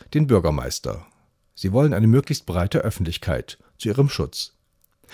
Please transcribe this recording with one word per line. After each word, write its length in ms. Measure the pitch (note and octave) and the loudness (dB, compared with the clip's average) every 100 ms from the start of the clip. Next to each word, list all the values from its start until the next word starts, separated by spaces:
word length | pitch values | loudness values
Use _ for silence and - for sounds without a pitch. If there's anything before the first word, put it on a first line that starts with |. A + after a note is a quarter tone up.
| - | -4
den 140 | D3+ C#3+ | -2 2
Bürgermeister. 760 | G#2 E2 C#2+ B1+ - A#1+ G1+ - _ _ _ _ - | 2 2 -2 -4 -8 -8 -10 -14 _ _ _ _ -8
Sie 160 | F#2+ | -2
wollen 200 | A#2 D3+ | 2 2
eine 140 | F#2+ A2 | 4 4
möglichst 400 | C3 - D3 - | 4 2 -8 -4
breite 360 | F2 F2+ - | -2 0 0
Öffentlichkeit 760 | G#2+ - E2 - - B1+ - - _ _ | -2 -4 -6 -4 -4 -4 -6 -18 _ _
zu 100 | A2 | -4
ihrem 200 | B2+ C#3 | 2 0
Schutz. 440 | - C#2 - - _ _ _ _ _ _ | 0 -6 -6 -14 _ _ _ _ _ _